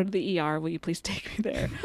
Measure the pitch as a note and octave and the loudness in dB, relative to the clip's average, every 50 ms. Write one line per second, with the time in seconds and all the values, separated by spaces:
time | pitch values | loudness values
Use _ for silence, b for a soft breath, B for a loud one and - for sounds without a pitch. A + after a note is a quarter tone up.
0 | F#3 G3 G3 F#3+ D3 G3 F#3+ E3+ D3+ D3+ D#3 D#3 D#3+ E3 E3 D#3 - E3 E3+ - | 4 4 2 0 2 2 2 2 2 2 2 0 0 -2 -2 -2 -2 -2 -2 -2
1 | - - - - - - - - G#3+ A3 - - - - - - - | -2 -4 -6 -4 -6 -6 -4 -2 0 0 0 0 -2 -2 -2 -2 -4